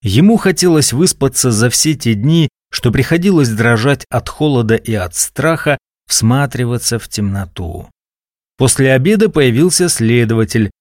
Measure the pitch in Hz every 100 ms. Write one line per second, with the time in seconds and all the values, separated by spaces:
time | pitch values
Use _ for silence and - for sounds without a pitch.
0 | 104 101 196 226 196 185 180 156 - 120
1 | 180 - 139 - 131 107 120 - 156 147
2 | 120 107 123 165 156 _ _ - 127 127
3 | 131 170 185 180 127 110 117 113 127 139
4 | - 123 - - 151 131 110 113 - 107
5 | 90 - - - 151 165 - 139 _ _
6 | _ - 113 131 139 - 120 120 - 117
7 | - - 104 98 95 - 87 85 - _
8 | _ _ _ _ _ _ 131 - 135 131
9 | 143 196 208 156 131 117 175 - 175 -
10 | 113 120 117 113 110 117 104 -